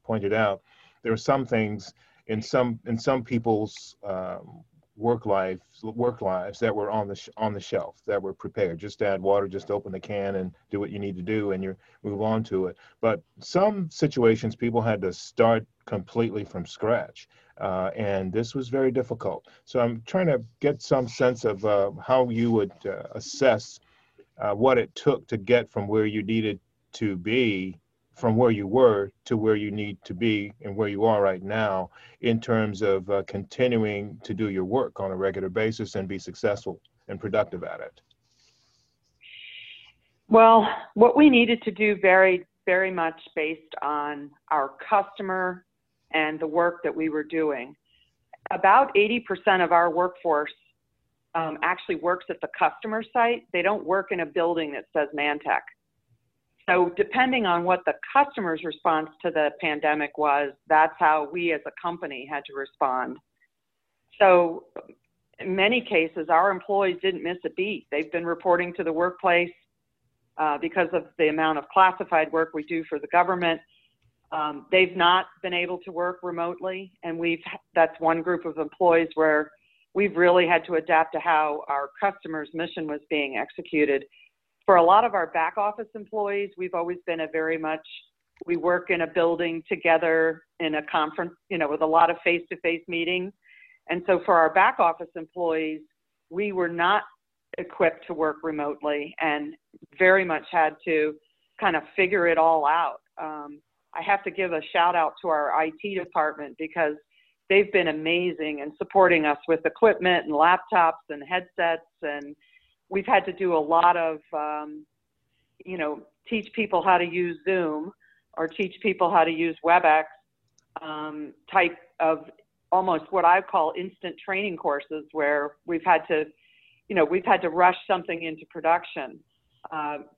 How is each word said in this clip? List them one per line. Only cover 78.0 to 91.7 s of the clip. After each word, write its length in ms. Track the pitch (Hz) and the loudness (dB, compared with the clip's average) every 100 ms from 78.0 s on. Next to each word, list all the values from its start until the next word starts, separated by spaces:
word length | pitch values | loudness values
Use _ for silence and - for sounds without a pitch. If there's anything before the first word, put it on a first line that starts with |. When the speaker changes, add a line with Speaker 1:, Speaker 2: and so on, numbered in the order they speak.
| 165 165 | 0 0
Speaker 2:
group 240 | 170 175 170 | -2 -4 -4
of 140 | 151 | -6
employees 500 | 151 - 180 165 165 156 | -8 2 4 4 2 2
where 340 | 156 151 151 _ _ _ _ 190 | 2 2 0 _ _ _ _ -2
we've 200 | 202 160 | 0 4
really 300 | 175 180 170 | 6 6 4
had 180 | 170 170 | 2 2
to 100 | 165 | -4
adapt 380 | 160 160 165 | 2 2 2
to 60 | 156 | -2
how 440 | 175 156 156 151 - | 0 2 0 -4 -6
our 220 | 143 143 - | -6 -6 -2
customers' 500 | 202 196 165 156 143 | -4 -4 -10 -10 -8
mission 320 | 160 170 - 156 | -8 -8 -8 -8
was 140 | 147 - | -10 -4
being 280 | 151 139 123 | -4 -2 -6
executed. 680 | 139 - - 156 147 139 139 _ _ _ _ _ - | -8 -10 -4 0 2 0 -4 _ _ _ _ _ 4
For 100 | 180 | 6
a 80 | |
lot 200 | 170 202 | 8 6
of 120 | 233 196 | 4 -2
our 100 | 165 | -4
back 320 | 170 160 220 | -2 -2 -2
office 300 | 208 208 214 220 | -4 -4 -12 -14
employees, 560 | 202 214 202 202 202 190 | -10 -6 -4 -4 -6 -8
we've 200 | 180 180 | -6 -4
always 240 | 170 180 - | -4 -6 -6
been 140 | 165 | -6
a 60 | 160 | -4
very 240 | 160 160 160 | -4 -2 -2
much, 240 | 156 160 - - _ _ _ _ - | -4 -6 -10 -20 _ _ _ _ -2
we 100 | 170 | 2
work 360 | 165 180 180 | 2 0 0
in 100 | 175 | -2
a 60 | 165 | 0
building 560 | 175 165 170 175 165 - | 2 2 2 -2 -4 -6
together 760 | 175 170 165 170 160 160 160 _ _ | -2 2 4 4 2 2 -2 _ _
in 160 | 160 151 | -4 -4
a 80 | |
conference, 500 | 151 170 156 180 175 - _ | -2 -2 -2 -4 -8 -10 _
you 80 | 175 | -4
know, 100 | |
with 140 | 151 | -2